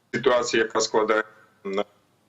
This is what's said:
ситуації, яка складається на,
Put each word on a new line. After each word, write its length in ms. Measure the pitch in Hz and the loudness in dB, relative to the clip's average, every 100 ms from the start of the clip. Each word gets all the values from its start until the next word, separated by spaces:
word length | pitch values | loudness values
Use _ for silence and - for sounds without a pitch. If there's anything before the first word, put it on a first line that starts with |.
| _ | _
ситуації, 500 | 127 127 123 117 117 | -2 2 2 2 0
яка 180 | 110 113 | 0 -2
складається 500 | - 113 107 110 - - _ _ | 0 0 2 0 -2 -10 _ _
на, 220 | 98 98 - _ _ _ | -6 -6 -6 _ _ _